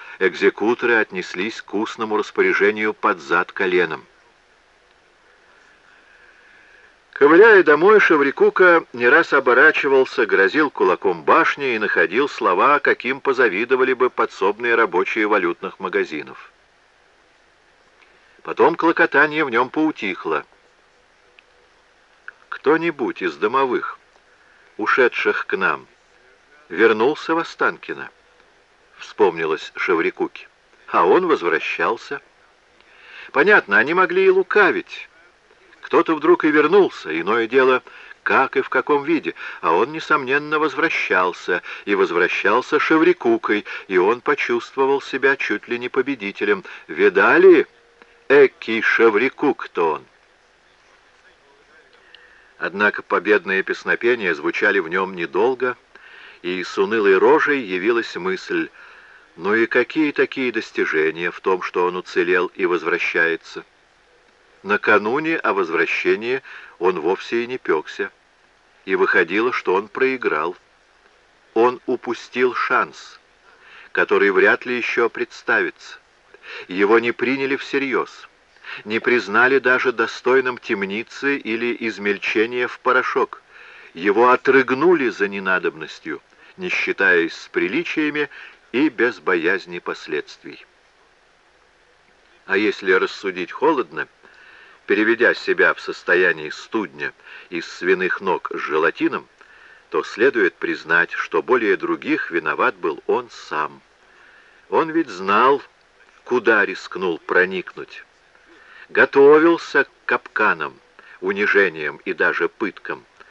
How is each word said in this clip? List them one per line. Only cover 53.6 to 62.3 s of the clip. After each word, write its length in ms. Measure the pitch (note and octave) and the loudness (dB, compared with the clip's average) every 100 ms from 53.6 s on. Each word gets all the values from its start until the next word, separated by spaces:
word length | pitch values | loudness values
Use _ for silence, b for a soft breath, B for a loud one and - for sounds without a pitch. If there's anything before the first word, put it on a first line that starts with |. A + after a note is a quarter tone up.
песнопения 720 | F#2+ F#2 F#2+ F2 A#2 A#2+ F#2 | -2 -6 -4 -2 0 0 -2
звучали 460 | D2 E2 - G#2+ G2+ | -4 -4 -2 0 0
в 80 | D#2+ | -2
нём 280 | F#2 F#2+ F#2 | -4 -4 -6
недолго, 600 | E2+ - A#2 B2 B2+ A#2+ _ B B B B B | -6 0 0 0 -4 -6 _ B B B B B
и 200 | F2 F#2 | -8 -6
с 140 | F2 - | -6 -2
унылой 400 | G2 A2 G2+ F#2+ | 0 2 4 6
рожей 420 | G#2+ D3+ D3 C#3 | 6 4 2 -2
явилась 540 | G#2 F#2 G2+ A#2 A2 G2 | -2 -2 0 0 -2 -8
мысль: 540 | F#2 F#2 - F2 D#2+ B B B B B B - | -6 -6 -4 -6 -6 B B B B B B -10
«Ну 200 | F2+ A2 | -2 0
и 100 | A2+ | 0
какие 460 | B2+ A#2+ D#3 D3+ | 0 -2 -2 -2
такие 400 | C#3 C3 C3+ B2+ | 0 -2 -2 -4
достижения 800 | A2 - - F2 D#2 D#2+ D#2+ F2 | -4 -6 -4 -2 0 -2 -2 -8
в 80 | - | -6
том, 240 | G2+ F#2 | -4 -2
что 220 | - F#2+ F2+ | -2 -2 -2
он 100 | F2+ | -4
уцелел 520 | - G2 F2 | -6 -2 0